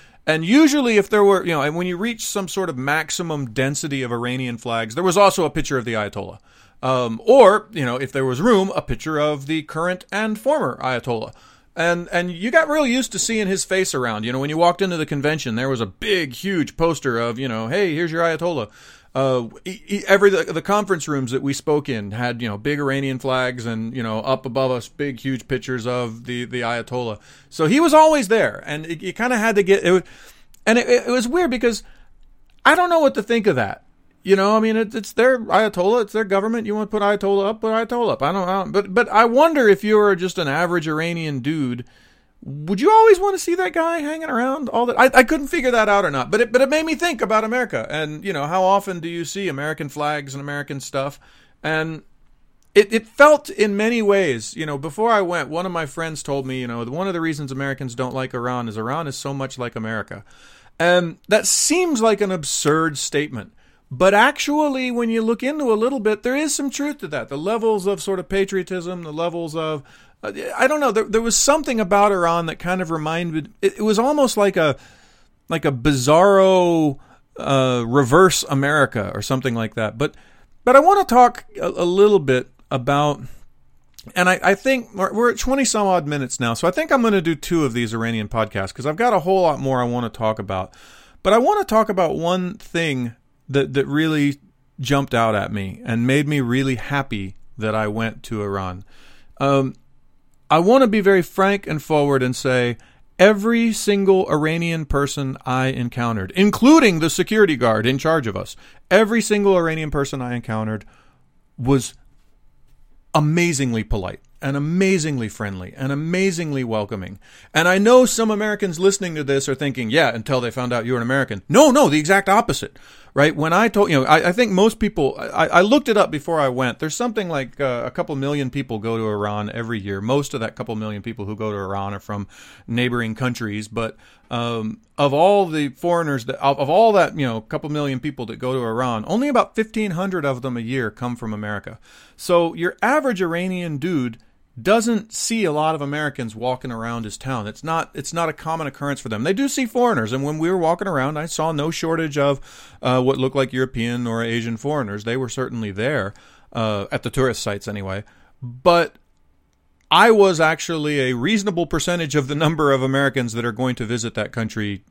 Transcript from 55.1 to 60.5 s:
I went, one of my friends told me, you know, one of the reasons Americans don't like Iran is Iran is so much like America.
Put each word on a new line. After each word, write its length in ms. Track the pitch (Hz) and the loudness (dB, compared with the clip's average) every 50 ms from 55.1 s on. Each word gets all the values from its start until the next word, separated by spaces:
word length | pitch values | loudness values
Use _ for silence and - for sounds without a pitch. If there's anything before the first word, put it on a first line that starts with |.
I 100 | 226 208 | 2 2
went, 280 | 190 170 175 170 139 - | 2 0 -2 -4 -4 -4
one 160 | 151 170 185 | -6 -6 -6
of 60 | 190 | -4
my 140 | 175 165 160 | -4 -6 -6
friends 360 | 139 - 165 165 160 156 139 | -6 -8 -8 -8 -8 -8 -10
told 240 | - - 139 139 131 | -6 -6 -4 -4 -4
me, 160 | 131 127 131 | -6 -6 -6
you 60 | 127 | -6
know, 160 | 120 117 117 117 | -6 -6 -8 -8
one 220 | 117 135 170 190 | -8 -6 -6 -4
of 60 | 196 175 | -4 -4
the 80 | 170 | -4
reasons 300 | 160 160 156 143 147 131 | -4 -4 -4 -6 -8 -8
Americans 440 | 135 135 139 139 135 - 139 127 117 | -6 -6 -4 -6 -6 -6 -8 -10 -6
don't 180 | 127 127 127 127 | -6 -6 -4 -4
like 200 | 131 131 127 - | -6 -6 -6 -6
Iran 340 | 123 120 127 127 123 120 | -6 -4 -4 -4 -4 -6
is 100 | 113 104 | -6 -6
Iran 300 | 110 110 117 139 160 165 | -6 -6 -4 -4 -4 -6
is 80 | 139 131 | -8 -8
so 180 | - - 139 139 | -8 -8 -8 -8
much 240 | 135 135 131 - | -6 -8 -8 -8
like 180 | 131 123 117 - | -10 -10 -8 -8
America. 480 | 117 110 110 113 107 98 - - 101 - _ - - - - | -8 -8 -6 -6 -8 -8 -10 -14 -18 -18 _ -20 -20 -20 -20